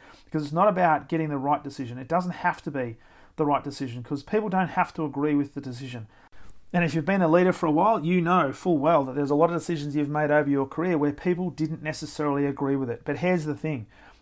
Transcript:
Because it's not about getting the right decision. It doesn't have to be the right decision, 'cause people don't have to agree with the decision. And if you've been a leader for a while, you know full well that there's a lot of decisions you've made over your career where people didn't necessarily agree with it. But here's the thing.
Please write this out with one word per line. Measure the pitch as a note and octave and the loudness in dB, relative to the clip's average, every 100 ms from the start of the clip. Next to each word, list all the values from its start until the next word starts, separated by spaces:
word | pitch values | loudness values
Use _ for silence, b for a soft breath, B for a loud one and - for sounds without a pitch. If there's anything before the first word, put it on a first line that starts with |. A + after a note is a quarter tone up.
| B B | B B
Because | B D#3+ | B -6
it's | C#3+ | -2
not | D#3+ G#3 | 2 2
about | F#3 F3 D3 C#3 | 4 4 2 0
getting | E3 D#3 | -2 -2
the | C#3+ | -2
right | C#3 C#3+ | 0 -2
decision. | C#3 C#3 A#2+ B2 | -2 -10 -10 -10
It | B2 | -2
doesn't | E3+ F3+ | -2 -2
have | - F3+ - | -2 -2 -2
to | D#3+ | -4
be | C#3 A#2+ A2+ b b b - | -4 -6 -8 b b b -2
the | D3 | 0
right | C#3 | 0
decision, | C#3+ - C3 A#2+ | -2 -6 -6 -8
'cause | A2+ C#3+ | -8 -8
people | - G#3+ G#3+ | -2 -2 0
don't | F#3 F3+ | 0 0
have | - F3 | 0 -2
to | - | -2
agree | D3+ C#3 D3+ C#3+ | -4 -2 0 2
with | C#3+ C#3+ | 0 -6
the | |
decision. | C3+ B2 C3 A#2+ G#2+ b b b b b - | -10 -10 -10 -12 -14 b b b b b -4
And | F3 E3 | 0 0
if | D#3+ | 0
you've | D3+ | 0
been | G3 | 2
a | E3 | 4
leader | E3+ F3+ | 6 6
for | F3 E3 | 4 2
a | |
while, | D3+ G3+ G#3+ | 4 4 2
you | D#3 F3+ | 2 2
know | E3 F3+ C#3 | 4 2 2
full | C3+ F#3 D#3 | -2 0 2
well | D3+ D#3+ | 4 4
that | C3 C3+ | 2 -2
there's | C#3 | 0
a | D3 | 4
lot | E3+ | 4
of | E3+ | 2
decisions | - D#3+ D3 D3 | -2 -4 -2 -2
you've | D3 | 0
made | D3+ D3+ | 0 2
over | D3 C#3+ | 4 4
your | C#3 C3+ | 2 0
career | - F3+ D#3+ | -2 0 2
where | D3 | 0
people | C#3+ F#3 F3 F#3 | 0 -2 0 -2
didn't | B2+ D#3 D#3+ | -4 -4 -4
necessarily | D#3 - D3+ - D3 C#3+ C#3+ | -8 -8 -8 -4 -2 0 0
agree | C#3 C#3 C#3 | 0 0 0
with | B2+ | -2
it. | A2+ | -6
But | - C3 | -6 -2
here's | F3+ F3+ D3+ | 0 0 0
the | D3 | -4
thing. | D#3 C#3 G#2+ B B B | -4 -6 -8 B B B